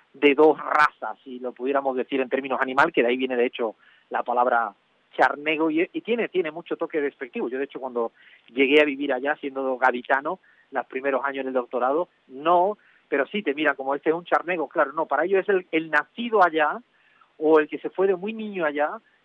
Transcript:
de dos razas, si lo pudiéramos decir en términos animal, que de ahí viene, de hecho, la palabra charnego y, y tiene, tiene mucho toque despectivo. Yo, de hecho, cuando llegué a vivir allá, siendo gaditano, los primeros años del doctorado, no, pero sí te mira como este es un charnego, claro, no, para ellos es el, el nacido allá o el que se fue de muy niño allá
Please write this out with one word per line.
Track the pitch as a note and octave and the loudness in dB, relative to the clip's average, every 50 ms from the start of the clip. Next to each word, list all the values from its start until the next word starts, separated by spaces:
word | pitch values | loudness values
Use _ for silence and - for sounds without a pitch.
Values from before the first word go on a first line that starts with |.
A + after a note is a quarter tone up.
| _ _ | _ _
de | - C3+ D3 D3 C#3 | -2 2 4 4 6
dos | C#3 D3+ D#3+ C#3+ - | 8 8 6 6 4
razas, | C#3+ C#3+ D3+ D3+ D3+ D3 - _ B2 A2 G#2+ - | -2 -2 2 2 2 2 0 _ -10 -10 -10 -12
si | _ C3+ B2+ B2 | _ -16 -14 -10
lo | B2+ B2 | -10 -10
pudiéramos | A#2 - B2 C3 C#3 C#3 C#3 C3+ B2+ | -8 -6 -4 -2 0 0 0 0 -2
decir | B2+ A#2 - C#3 C3 | -2 -4 -2 -2 -2
en | C3 A#2+ | 0 0
términos | C3 C3+ C3+ C3+ B2+ A#2 | -2 -4 -2 -4 -4 -2
animal, | C3 C3 C3 C#3 D3+ E3+ | -2 0 2 2 2 4
que | - D3+ | 2 2
de | A#2+ A#2+ | 2 2
ahí | B2 | 0
viene, | C3 C3 B2+ B2+ | -2 -2 -2 0
de | A#2+ A#2+ | 0 0
hecho, | B2+ - - A#2+ G#2+ - _ _ _ _ _ _ _ | 0 -2 -4 -6 -6 -6 _ _ _ _ _ _ _
la | - A#2 | -6 -6
palabra | A#2+ - A#2+ B2 B2 B2 B2 A#2 A2+ G#2 - _ _ _ _ _ _ _ - | -4 -2 0 0 2 2 2 0 0 -2 -6 _ _ _ _ _ _ _ 0
charnego | - C3 C3 B2+ C#3+ D3 D#3 D#3+ D3+ D#3+ D#3+ | 2 2 2 2 -2 -4 -2 -2 0 0 0
y, | D3+ D#3+ F#3 - | 0 0 -2 -2
y | - E3 | -6 -8
tiene, | - G#3 A#3 A#3 G3 D3 | -4 -2 -2 -2 -2 -2
tiene | - F3+ F3 D#3 | -2 -2 -4 -4
mucho | D3 E3+ - - D#3 | -8 -12 -10 -10 -6
toque | - E3+ D3+ - D#3 | -6 -6 -4 -2 -4
despectivo. | C#3+ C#3 - _ - - - E3+ F3 A#2+ | -4 -4 -6 _ -12 -10 -8 -6 -6 -6
Yo, | B2 | -4
de | C3 C#3 | -6 -8
hecho, | - - C#3 | -8 -8 -10
cuando | B2+ C3 A#2+ A#2+ A#2 A#2 - _ _ - - _ _ _ | -10 -6 -4 -4 -4 -4 -8 _ _ -20 -20 _ _ _
llegué | A#2 B2+ C#3 C3 D3 D3+ | 0 0 2 4 6 4
a | D3+ | 4
vivir | D3+ C3+ C3+ C#3+ C#3+ C3 | 4 0 -4 -4 -4 -4
allá, | B2+ C3+ C#3+ D3+ | -2 -2 -4 -4
siendo | - - C#3 C3+ C3+ C3+ C3 C3 A#2+ | -4 -8 -8 -6 -4 -4 -4 -2 0
gaditano, | C3 B2+ B2 B2 B2 - C#3 C3+ C#3+ D#3 F#3 - _ _ _ _ _ _ | 0 0 0 0 -2 -2 -2 -2 -2 -4 -8 -8 _ _ _ _ _ _
los | - C3 A#2+ | -8 -8 -6
primeros | - - C3 C3 C#3+ C3+ B2 C3 | -6 -8 -4 -2 -2 0 0 -2
años | C#3 C3+ C3+ C3 | -4 -6 -6 -6
del | C3 B2+ | -2 -2
doctorado, | B2+ A#2+ - - B2 A#2+ B2+ C#3+ E3 F3 - _ _ _ - | -2 -2 -2 -2 -2 0 0 0 -2 -4 -6 _ _ _ -18
no, | C3 C3 D3 E3 F3+ F3 F3 G3+ G#3 - _ _ _ _ _ _ | -16 -4 0 2 4 4 4 0 -2 -6 _ _ _ _ _ _
pero | D3 C#3 C3+ | -2 -2 0
sí | - - G#3 | -2 -4 -4
te | G#3 D3+ C3+ | -4 -4 -2
mira | D3 D3+ D3 C#3 | 0 0 0 0
como | - C3+ C3+ C#3 | 0 -2 -4 -4
este | C#3+ - - | 0 0 0
es | D#3+ | 0
un | E3+ F3 | 0 -2
charnego, | - E3+ D3 C#3+ E3 F#3 D#3+ D3 - | -2 -2 -2 0 -2 -4 -4 -4 -2
claro, | - E3+ D3 C3+ | 0 0 0 0
no, | C#3+ E3 D#3 | -2 -4 -4
para | - C#3+ C#3 D#3+ | -2 -2 -2 0
ellos | F#3 G3 F#3+ | 2 0 0
es | F3 - | 2 2
el, | G3+ F#3 F3+ _ | 0 0 0 _
el | - E3 D#3+ D#3+ | -2 -4 -2 0
nacido | D3+ D3 D3 - _ - A#3+ A#3+ A3 G#3 F3+ | -2 -2 -2 -2 _ -8 -4 0 4 4 4
allá | E3+ D#3 D#3 D3+ D3 F3 A#3 - _ _ _ _ _ _ _ _ _ _ - | 4 4 2 0 0 -2 -6 -12 _ _ _ _ _ _ _ _ _ _ -2
o | D#3 D3+ D#3+ D#3 | 2 4 4 4
el | D3+ D3+ | 4 2
que | D3+ C#3 | -4 -8
se | - D3 | -8 -6
fue | - - F#3+ | -2 0 2
de | G3 F#3+ | 2 0
muy | E3+ F#3 G#3+ | -2 -4 -8
niño | A3+ A3 A3 G#3 G3+ F#3 E3 | -8 -8 -8 -8 -6 -4 -4
allá | D3+ C#3+ D3 D3 D#3 G3+ A3+ - _ _ _ | -2 -2 -2 -2 -4 -4 -10 -16 _ _ _